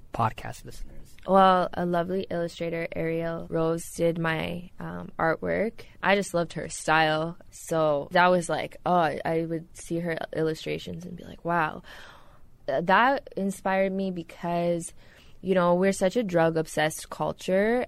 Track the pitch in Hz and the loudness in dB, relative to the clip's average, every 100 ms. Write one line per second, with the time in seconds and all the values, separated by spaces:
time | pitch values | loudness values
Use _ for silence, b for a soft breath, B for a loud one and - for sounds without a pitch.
0 | - - 113 - 113 - - - - - | -6 -2 0 -2 -10 -12 -14 -12 -12 -12
1 | - - - 190 190 185 175 - 175 175 | -14 -10 2 6 8 6 2 -2 0 0
2 | 175 190 - 170 170 - 170 165 165 165 | 0 -4 -4 -4 -4 -6 -6 -4 -6 -4
3 | 165 165 165 165 170 165 160 170 - - | -4 -2 -4 -6 -4 0 0 0 -4 0
4 | 170 165 165 160 175 175 175 - 165 175 | 0 2 0 -2 -4 -6 -10 -12 -10 -10
5 | 175 - 165 - 180 170 220 - b b | -8 0 2 2 0 0 -2 -6 b b
6 | 180 202 190 170 170 156 156 - - 156 | 2 2 2 -2 -2 -6 -8 -4 2 4
7 | 156 156 165 175 - - - 160 156 143 | 4 2 -2 -8 -16 -16 -4 2 2 2
8 | - 180 180 185 165 151 151 - 165 180 | 2 4 6 4 2 -4 -4 -6 0 2
9 | 156 - 160 165 165 165 170 - - 170 | 2 0 -2 -2 -2 -4 -8 -14 -6 -4
10 | 170 160 - - 160 160 151 156 175 165 | -2 -4 -4 -2 -2 -2 -6 -8 -8 -12
11 | 180 175 - - 165 170 156 - B B | -12 -14 -14 -8 -2 0 0 -4 B B
12 | B B B B - - - 135 175 190 | B B B B -20 -10 -4 0 4 6
13 | 254 277 - - 196 190 190 190 196 190 | 6 2 -4 -6 -4 -2 0 2 0 0
14 | 190 180 160 - 170 170 175 170 170 b | -4 -6 -10 -8 -4 0 0 0 -4 b
15 | b b b b 185 185 175 180 196 190 | b b b b 0 4 4 4 4 2
16 | 185 247 202 170 165 165 156 160 156 - | 2 2 2 4 4 2 -2 0 0 -2
17 | - - 151 - - 185 214 247 | -10 -4 -4 -4 0 2 4 2